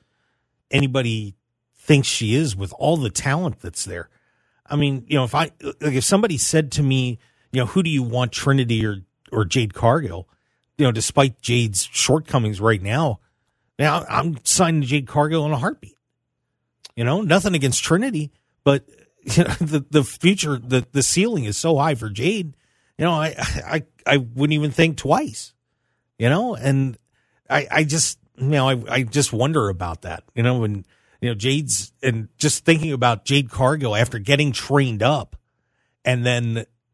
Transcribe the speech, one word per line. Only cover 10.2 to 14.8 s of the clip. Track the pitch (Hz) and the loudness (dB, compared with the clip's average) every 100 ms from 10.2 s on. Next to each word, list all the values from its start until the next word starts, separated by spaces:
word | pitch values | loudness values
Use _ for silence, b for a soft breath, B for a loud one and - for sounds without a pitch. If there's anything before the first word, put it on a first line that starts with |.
| - _ _ _ _ - | -14 _ _ _ _ 0
You | 135 | 2
know, | |
despite | 113 - - 139 - | 2 0 2 2 0
Jade's | - 120 113 95 - | -2 0 0 -2 -6
shortcomings | - - 156 156 131 110 98 | -2 2 2 2 0 0 0
right | 110 107 | 2 2
now, | 98 123 160 110 _ _ _ _ _ - | 0 -2 0 -2 _ _ _ _ _ -2
now | 151 160 - | 0 0 0
I'm | - 165 156 | -2 -2 -4
signing | - - 170 160 | -2 2 4 2